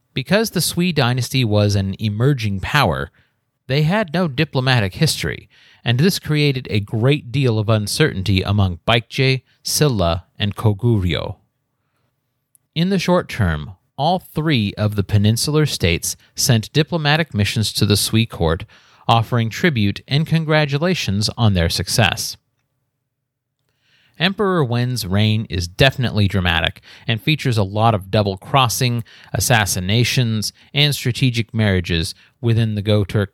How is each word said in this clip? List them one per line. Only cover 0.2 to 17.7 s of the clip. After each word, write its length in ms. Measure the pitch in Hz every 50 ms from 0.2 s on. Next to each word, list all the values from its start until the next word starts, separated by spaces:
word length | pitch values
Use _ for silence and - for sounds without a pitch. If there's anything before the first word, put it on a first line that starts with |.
| 131 - 180 208 233 208
the 100 | - 190
Sui 320 | 156 - - 175 175 185 170
dynasty 500 | 151 131 117 123 131 117 - - 131 123
was 320 | 107 104 104 104 104 101
an 200 | 101 98 95 98 -
emerging 600 | 110 107 101 104 123 139 147 127 110 104 98 95
power, 500 | 87 - - 147 135 98 71 65 69 69 _ _ _ _ _ _ _ _ _ _ _ -
they 160 | 127 147 156
had 300 | 151 185 220 220 165 143
no 140 | 175 185 165
diplomatic 680 | 127 123 160 - - 139 127 135 127 123 104 95 -
history, 540 | - 165 147 - - - 76 58 - - _ _ _ _ _ _ _ _
and 140 | 120 120 123
this 200 | 151 202 - -
created 480 | - - 151 151 147 147 135 131 127 -
a 100 | - 107
great 520 | 101 - - 113 110 135 147 151 - 120
deal 260 | 113 139 139 123 110 107
of 120 | 107 104
uncertainty 720 | 113 107 104 104 - - 156 147 - 95 90 104 98 95
among 380 | - - 101 107 98 92 87 85 _
Baekje, 580 | - 113 120 113 _ - - 135 131 131 127 - _ _ _ _
Silla, 640 | - - - 151 151 127 101 87 85 85 85 - _ _ _
and 180 | 101 101 98
Koguryo. 840 | - - 110 101 95 - 120 117 104 90 90 76 50 50 50 - _ _ _ _ _ _ _ _ _ _ _ _ _ _ _ _ _ _ _ _ _ _ _ _ _ _ _ _
In 140 | 156 170 185
the 100 | 196 185
short 300 | - - 180 180 - -
term, 420 | - - 107 87 80 76 73 - - _ _ _ _ -
all 220 | 135 160 180 180
three 540 | - - - 160 151 160 151 120 104 101 - -
of 180 | 107 104 104
the 80 | 101 95
peninsular 600 | - - 104 101 104 113 117 - - 147 156 151
states 520 | 143 - - - 87 85 82 - - - - _ _ _
sent 380 | - - - 123 110 104 - _
diplomatic 600 | 143 156 - - 165 151 147 147 156 165 - -
missions 380 | 104 101 - - 113 104 -